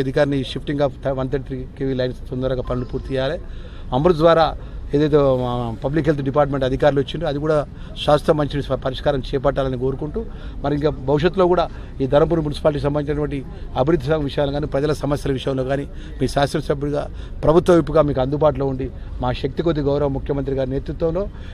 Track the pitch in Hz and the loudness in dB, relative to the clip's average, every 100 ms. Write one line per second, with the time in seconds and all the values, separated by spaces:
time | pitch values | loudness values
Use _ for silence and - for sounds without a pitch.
0 | 135 147 143 139 123 - - 143 139 131 | 0 2 2 0 -2 -6 -4 0 0 0
1 | 135 131 131 139 131 131 127 - 135 127 | -4 -2 -2 -4 -4 -8 -8 -4 -2 0
2 | 127 120 - 127 131 127 123 123 127 139 | -2 -4 -8 -4 -2 -2 -2 -4 -4 -6
3 | - 131 135 180 - - - - - 127 | -4 -2 -2 -4 -8 -12 -12 -12 -2 2
4 | 175 156 165 165 151 - - - - 143 | 4 6 6 8 4 0 -10 -10 -2 2
5 | 151 147 139 127 123 123 120 110 135 160 | 4 6 6 4 2 -2 -4 -4 -2 0
6 | 147 147 139 147 139 139 131 131 147 139 | 2 0 0 2 2 0 0 2 4 2
7 | 131 - 165 143 156 151 131 - - - | 0 -4 -4 -2 0 0 0 -8 -12 -4
8 | - 147 - 156 143 143 131 127 139 123 | 2 4 4 2 0 -2 -2 -2 -2 -2
9 | 147 139 - 143 139 131 135 123 131 135 | 0 0 -2 0 0 0 -2 -2 -2 -2
10 | 151 220 226 - - - 139 147 151 131 | -4 -6 -8 -10 -12 -6 -2 0 0 -2
11 | 127 147 175 180 180 180 156 - - - | 0 2 2 4 4 4 0 -6 -10 -4
12 | 135 143 156 165 151 135 156 147 143 147 | 2 4 4 2 -2 0 0 2 0 -2
13 | 147 147 147 139 - - - 131 131 170 | -2 -2 -2 -4 -8 -12 -4 0 2 2
14 | 127 160 139 151 143 143 143 139 151 151 | 2 0 0 -2 -2 -2 -2 0 0 0
15 | 143 143 139 131 139 131 127 139 139 - | -2 -2 -2 -2 -2 -2 -2 -2 -4 -10
16 | - - 131 143 139 160 - 143 143 143 | -10 -2 0 2 0 0 -2 -2 -2 -4
17 | 139 - - - 135 170 - 170 143 156 | -6 -10 -10 0 4 6 6 6 6 4
18 | 147 131 131 147 151 131 139 131 139 - | 4 2 0 4 2 2 -2 -2 -6 -8
19 | - - 123 123 139 151 165 151 139 143 | -10 -4 -2 -2 -2 0 0 0 2 2
20 | 143 135 - 139 135 131 131 135 160 139 | 0 -2 -2 -2 -2 -2 -2 -2 -4 -2
21 | 165 165 202 - - | -2 -2 -4 -8 -12